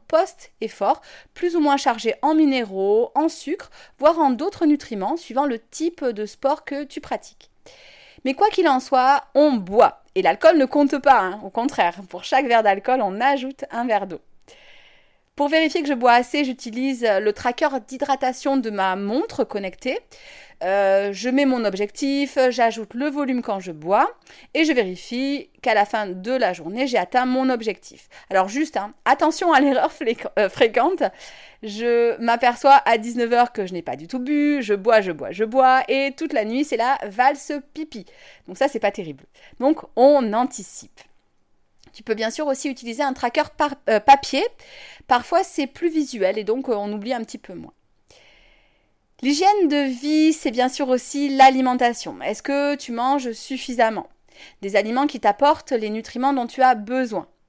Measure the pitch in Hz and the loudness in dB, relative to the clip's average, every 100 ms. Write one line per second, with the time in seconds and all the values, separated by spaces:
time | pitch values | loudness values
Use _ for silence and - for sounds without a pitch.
0 | - 320 370 - - - 220 - 202 311 | -2 0 0 -6 -20 -10 -10 -4 -2 -2
1 | - - - - 349 339 294 277 269 226 | -6 -20 -20 -6 -2 0 2 2 0 -2
2 | 226 - 285 311 294 262 214 190 196 214 | -2 -2 0 2 2 2 -4 -2 0 2
3 | 240 269 320 - - 359 - - - - | 0 0 -2 -2 -8 -8 -10 -20 -20 0
4 | 294 339 285 233 359 - 311 294 - 208 | 2 4 2 0 -4 0 2 2 -2 -6
5 | 196 330 - 240 285 226 _ - 330 339 | -4 -6 -6 -4 -2 -4 _ -6 -6 -4
6 | 262 214 214 - 269 302 - 285 294 320 | -6 -4 -8 -4 -2 -2 -6 -10 -10 -12
7 | - 220 - _ _ _ - - - - | -10 -10 -10 _ _ _ -20 -20 -20 -20
8 | - _ 262 269 427 392 330 262 - 254 | -20 _ -4 0 0 4 2 2 2 2
9 | 254 277 - 269 302 240 180 208 - - | 4 2 2 4 4 2 0 4 4 4
10 | _ 190 247 202 320 330 262 294 285 285 | _ -2 0 4 6 6 4 2 2 2
11 | 285 240 190 208 190 233 254 - 175 175 | 4 4 4 -6 -8 -4 -2 0 0 -2
12 | 185 180 - 262 269 233 214 196 247 262 | -14 -14 -2 0 2 4 4 2 0 0
13 | 202 202 262 277 262 262 - 233 240 208 | 0 0 0 0 -4 -12 -10 -6 -2 -2
14 | 196 160 _ - _ - - - - _ | -2 -12 _ -20 _ -20 -20 -20 -20 _
15 | _ _ _ - 285 320 320 349 285 254 | _ _ _ -4 0 2 2 0 -2 2
16 | 247 240 247 294 262 247 233 226 269 247 | 4 4 4 -2 -2 -4 -10 -6 -4 -2
17 | 226 196 214 202 247 254 302 269 - 262 | 0 2 0 -2 -2 0 -2 -2 -8 -6
18 | 285 269 254 254 285 269 220 208 190 185 | -4 -2 -2 -2 -2 -2 -2 -2 -2 -2
19 | 202 254 440 - 220 208 190 - 254 392 | -2 -4 -4 -4 -4 -6 -10 -8 -6 -6
20 | - - - - - - 180 196 196 196 | -8 -20 -20 -20 -20 -8 -2 2 4 2
21 | 202 190 240 262 277 247 214 185 208 - | 0 -4 -2 2 2 2 -2 -2 -6 -4
22 | 277 277 277 277 254 240 233 226 208 240 | -4 -2 -2 2 2 2 0 0 -10 -6
23 | 294 285 269 247 233 196 180 156 160 208 | -6 -4 -2 -2 -4 -6 -8 -10 0 2
24 | 359 - _ - - 294 320 247 190 180 | 2 -2 _ -20 -8 -2 0 2 -2 -4
25 | - 240 269 285 - _ 247 214 208 220 | -8 -6 -4 -6 -10 _ 0 2 0 -2
26 | 202 185 202 262 202 180 160 220 269 233 | -6 -8 -4 -2 0 -2 -8 -4 -2 0
27 | 180 247 254 254 262 247 220 180 - - | 0 0 0 0 0 -2 -4 -8 -12 -20
28 | - - - 190 190 254 311 202 202 - | -20 -20 -2 0 0 -2 -4 -4 -8 -4
29 | 220 - 311 - 349 285 277 262 311 - | 0 2 2 2 4 4 4 2 0 -2
30 | 226 247 - - 196 - 233 226 285 381 | -4 -4 -4 0 0 2 2 4 0 0
31 | 220 - - - - - 220 208 240 233 | -4 -4 -20 -20 -20 -14 -12 -4 0 2
32 | 233 - 233 233 247 233 277 277 - 240 | 2 0 0 2 2 4 6 6 6 0
33 | 233 233 233 240 240 - 185 180 156 135 | 0 -4 0 2 2 0 -8 -8 -8 -10
34 | 165 254 254 294 294 285 208 202 208 220 | -8 -8 -2 0 2 0 0 0 4 4
35 | 190 156 - 180 220 262 254 262 - 269 | 4 -6 -8 -4 -2 2 4 4 2 -2
36 | 277 262 320 277 214 247 302 226 240 277 | -2 -4 -6 -4 -4 -4 -2 -2 -2 -2
37 | 208 196 254 294 - 294 285 302 311 220 | -4 2 2 2 -6 -10 -10 -14 -14 -14
38 | - - - - - 185 285 220 202 202 | -20 -20 -20 -20 -12 -2 -2 0 -4 -4
39 | 165 135 - _ - - 262 320 - - | -10 -12 -18 _ -20 -2 0 0 -4 4
40 | 269 285 226 214 254 - 190 - 214 - | 6 6 2 -2 -4 -6 -16 -16 -20 -20
41 | - _ _ _ _ _ _ _ _ - | -20 _ _ _ _ _ _ _ _ -12
42 | - 220 220 269 302 269 285 254 240 226 | -6 -4 -4 -4 -4 -4 -6 -8 -8 -4
43 | 277 262 240 302 294 - 294 285 - 214 | -4 -2 -2 -2 -2 -2 -4 -2 0 2
44 | 240 277 - 269 453 - - - - - | 6 4 4 -2 -2 -6 -20 -20 -20 -10
45 | - 247 - 349 370 - 277 - 339 320 | 0 0 2 0 0 -4 -6 -4 -4 -2
46 | 269 226 185 214 202 247 262 208 208 208 | -4 -2 -2 -2 -2 -4 -2 -4 -4 -8
47 | 208 247 302 220 - 175 - _ _ _ | -6 -8 -8 -14 -18 -18 -18 _ _ _
48 | _ _ _ _ _ _ _ _ _ _ | _ _ _ _ _ _ _ _ _ _
49 | _ - 254 294 370 415 320 294 277 247 | _ -6 -2 2 4 4 2 2 0 -4
50 | 294 311 311 311 294 233 254 254 262 254 | 0 4 4 2 -2 0 -2 0 -2 -2
51 | - 285 285 269 262 262 254 247 240 233 | -2 -4 0 6 6 6 0 0 0 -2
52 | 160 95 151 214 - 277 285 285 - 233 | -10 -10 -8 -8 -4 -2 -2 -4 -8 -4
53 | 254 285 247 220 - 262 - 240 226 214 | -2 -2 -4 -10 -10 -10 -6 0 0 0
54 | - _ _ - - - 196 202 220 247 | -12 _ _ -20 -20 -12 -2 -2 0 0
55 | 294 233 208 202 285 311 - 233 214 220 | -2 0 0 2 2 2 -2 -4 -4 -6
56 | 220 240 262 269 233 - 254 233 208 254 | -8 -4 -2 -2 -4 -2 0 0 -2 -4
57 | 247 202 - _ | -4 -6 -10 _